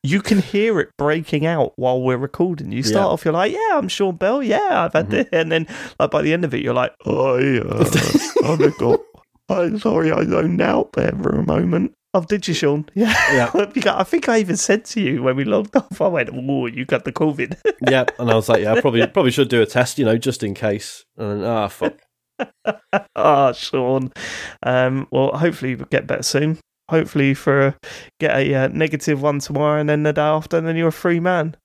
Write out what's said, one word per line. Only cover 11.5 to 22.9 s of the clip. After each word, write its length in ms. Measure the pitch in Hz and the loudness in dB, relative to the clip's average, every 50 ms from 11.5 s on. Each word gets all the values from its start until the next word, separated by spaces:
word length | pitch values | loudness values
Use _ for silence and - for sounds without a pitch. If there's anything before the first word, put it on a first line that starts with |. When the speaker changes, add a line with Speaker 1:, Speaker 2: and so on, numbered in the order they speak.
| - - 175 175 175 175 - - _ _ _ _ | 0 0 2 0 0 0 -2 -4 _ _ _ _
Speaker 1:
"Oh, 120 | - 190 170 | -2 -2 0
did 240 | - 208 202 - - | 0 -4 -2 -2 -4
you, 60 | 160 | -2
Sean?" 320 | - - 143 143 151 151 - | 0 0 0 0 0 -4 -4
<laughs> 40 | _ | _
"Yeah." 200 | 196 226 220 - - - - - 131 120 117 - | 0 2 2 2 2 2 2 2 2 2 2 0
Speaker 2:
Yeah. 120 | - 208 202 | 0 -2 0
Speaker 1:
<laughs> 40 | - | -2
You 80 | 262 | 0
go, 120 | - 196 - | 0 0 0
"I 60 | - | 0
think 260 | 190 - - 339 - - | -2 0 -2 -2 0 2
I 100 | 226 220 | 2 2
even 160 | 214 180 170 | 2 0 -2
said 280 | 175 - - 190 220 - | -2 0 0 0 0 -2
to 140 | - - 226 | -6 -4 -2
you 220 | 190 131 143 117 | -2 0 -2 0
when 140 | 123 131 127 | 0 0 0
we 80 | 135 139 | 0 0
logged 320 | 110 104 104 104 - - | 0 0 0 0 0 -2
off," 240 | - - _ - - | -2 -2 _ -4 -2
I 80 | 156 185 | -2 0
went, 220 | 170 147 120 - | 0 -2 -4 -4
"Oh, 340 | - 131 127 135 139 135 127 | -6 -8 -4 -2 -2 -2 -2
you 180 | 117 117 117 131 | -4 -6 -8 -4
got 200 | - 139 123 - | -2 -2 -2 -2
the 80 | 139 | -6
covid." 440 | - - 156 156 143 143 127 120 175 - _ 440 | -4 0 -2 0 0 -2 -6 -6 -6 -2 _ -4
<laughs> 160 | - - 131 127 | -2 0 0 2
Speaker 2:
Yep. 280 | 135 131 123 - - - | 2 2 2 0 -4 -2
And 120 | 120 117 | 0 2
I 40 | 110 | 2
was 140 | 110 104 - | 2 4 2
like, 140 | 113 101 | 2 2
"Yeah, 100 | 101 107 110 | 4 2 2
I 60 | 120 | 2
probably, 260 | - 139 117 117 - | 2 2 2 2 0
probably 240 | - - 196 156 127 | 2 2 2 2 2
should 180 | 120 143 135 120 | 4 2 0 2
do 140 | 123 117 | 4 2
a 40 | 110 | 2
test, 300 | - - 123 123 - - - | 2 2 0 0 0 0 0
you 60 | 131 | 2
know, 140 | 110 113 117 | 2 2 2
just 240 | - 131 117 - | 0 -4 -4 -2
in 100 | 113 101 95 | -6 -6 -4
case." 500 | - 117 107 101 104 - - - - _ _ _ | -4 -4 -4 -4 -4 -8 -12 -16 -18 _ _ _
And 260 | - 110 104 101 104 | -10 -8 -6 -6 -4
then, 60 | 92 113 | -4 -2
ah, 200 | 117 110 104 98 | -2 -2 -2 -4
fuck. 260 | - - 90 - - _ _ _ _ _ _ _ _ - | -4 -4 -4 -4 -4 _ _ _ _ _ _ _ _ -12
Speaker 1:
<laughs> 60 | 247 - _ _ _ 220 208 - _ _ | -12 -12 _ _ _ -6 -6 -6 _ _